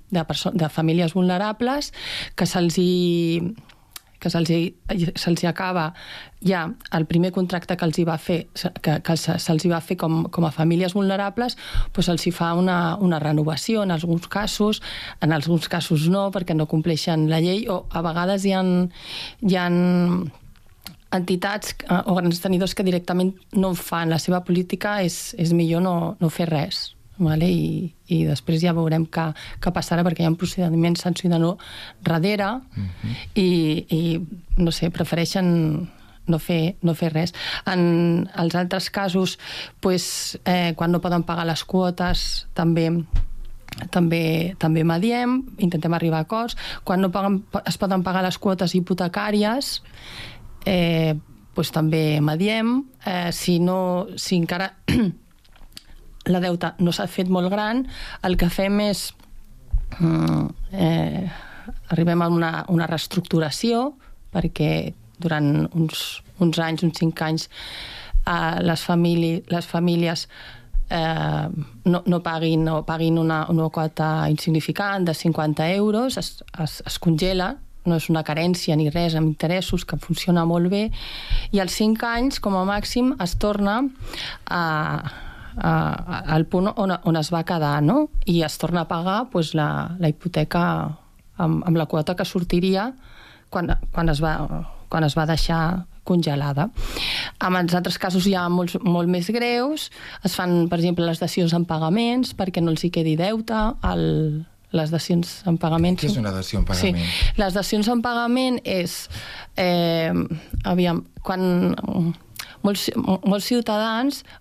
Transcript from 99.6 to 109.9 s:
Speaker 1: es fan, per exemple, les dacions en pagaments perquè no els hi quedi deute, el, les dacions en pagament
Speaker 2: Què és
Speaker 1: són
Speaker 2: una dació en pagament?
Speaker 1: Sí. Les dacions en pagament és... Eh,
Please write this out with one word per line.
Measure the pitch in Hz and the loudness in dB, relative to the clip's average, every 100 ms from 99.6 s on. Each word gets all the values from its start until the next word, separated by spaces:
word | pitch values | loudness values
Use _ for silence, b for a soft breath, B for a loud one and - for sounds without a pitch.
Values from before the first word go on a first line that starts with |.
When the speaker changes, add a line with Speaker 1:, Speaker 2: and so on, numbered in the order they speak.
| 269 311 - B B B | 0 -2 -8 B B B
Speaker 1:
es | 185 - | -4 0
fan, | 180 175 170 | 2 4 4
per | 170 | 2
exemple, | 175 175 170 | 2 2 0
les | 165 | 0
dacions | 170 - 170 | -2 2 2
en | 170 170 | 2 0
pagaments | 160 160 208 233 254 247 - | 0 2 2 2 0 -2 -2
perquè | 185 175 | -4 0
no | 170 | 0
els | 160 | 2
hi | 175 | 0
quedi | 170 160 156 | 0 0 2
deute, | 190 220 226 220 220 262 | 0 -2 -2 0 0 0
el, | 185 175 160 156 156 151 165 _ - | -2 0 2 2 0 -2 -8 _ -4
les | 170 156 | -2 0
dacions | 160 - 175 170 - 180 | -2 0 0 0 -6 -2
en | 165 | 0
pagament | 165 160 175 180 | 2 2 2 2
Speaker 2:
Què | 147 | 0
és | |
Speaker 1:
són | 110 104 | 0 -2
Speaker 2:
una | |
dació | 95 92 101 | -4 -4 0
en | - | 0
pagament? | 90 190 175 | 2 0 0
Speaker 1:
Sí. | - - - - | -2 2 2 4
Les | 196 | 2
dacions | 196 185 214 214 | 0 0 0 2
en | 240 | 2
pagament | 240 233 240 254 262 247 | 0 0 0 0 0 -2
és... | - 190 175 - - B B B B | -2 -2 -2 -6 -12 B B B B
Eh, | - 180 175 170 | -2 2 2 2